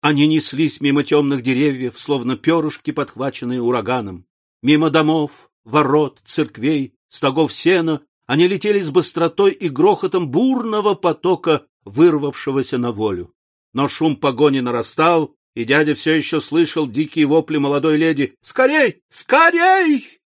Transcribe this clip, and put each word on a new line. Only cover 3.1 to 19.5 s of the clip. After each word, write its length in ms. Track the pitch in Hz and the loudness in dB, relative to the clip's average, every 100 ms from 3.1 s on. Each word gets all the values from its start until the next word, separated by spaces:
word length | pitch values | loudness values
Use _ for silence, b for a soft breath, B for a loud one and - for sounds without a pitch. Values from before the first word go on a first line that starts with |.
| - 135 - 123 127 | -6 -8 -6 -8 -2
ураганом, 640 | 120 123 104 123 101 90 _ _ _ _ | -2 -2 -2 -4 -6 -12 _ _ _ _
мимо 300 | 131 151 160 | 2 2 4
домов, 580 | 156 151 160 147 - _ _ 113 | 2 2 0 -2 -8 _ _ -2
ворот, 560 | 147 143 147 143 _ | 0 2 2 0 _
церквей, 720 | - - 151 - 127 151 131 _ _ | -8 -4 -4 -4 -4 -2 -4 _ _
стогов 420 | - 139 135 151 | -4 -2 0 -2
сена. 520 | - 160 185 165 156 _ _ - | 0 0 2 0 -4 _ _ -4
Они 200 | 139 180 | 2 2
летели 340 | 190 214 208 | 2 0 0
с 100 | 165 | 2
быстротой 600 | 143 - - 165 - 196 | 0 -2 -2 -2 2 0
и 160 | - 175 | 2 -6
грохотом 600 | 135 185 202 190 190 160 | 2 2 2 -2 -2 -2
бурного 640 | 139 262 254 226 214 208 196 | 0 2 0 -2 -2 0 0
потока, 720 | 175 156 175 180 170 147 _ _ - | -2 0 -2 -2 0 -2 _ _ -12
вырвавшегося 920 | 104 170 151 143 - - 139 127 131 | 4 4 4 -4 -6 -4 -4 -2 -4
на 140 | 120 | -4
волю. 420 | 104 107 92 87 _ _ _ _ | -2 -2 -4 -10 _ _ _ _
Но 140 | 123 139 | -4 -4
шум 300 | - 160 135 | 0 -2 0
погони 420 | 143 123 147 135 | -2 2 2 2
нарастал, 760 | 123 120 110 - 160 170 151 _ _ - | -2 -4 -4 0 2 2 0 _ _ -10
и 80 | |
дядя 320 | 113 143 151 139 | 0 2 2 0
всё 180 | 156 | 0
ещё 280 | 160 147 160 | 0 0 -6
слышал 460 | - 160 160 165 143 | -2 0 0 0 -4
дикие 380 | 113 156 165 147 | -4 -4 0 2
вопли 320 | 160 156 156 | 2 0 -2
молодой 400 | 139 143 156 151 | 0 0 0 2
леди: 380 | 160 143 135 _ | 2 0 -4 _
«Скорей! 600 | - - 262 302 247 - _ | -10 0 2 2 0 -2 _
Скорей!» 1120 | - - 277 330 | -16 0 4 4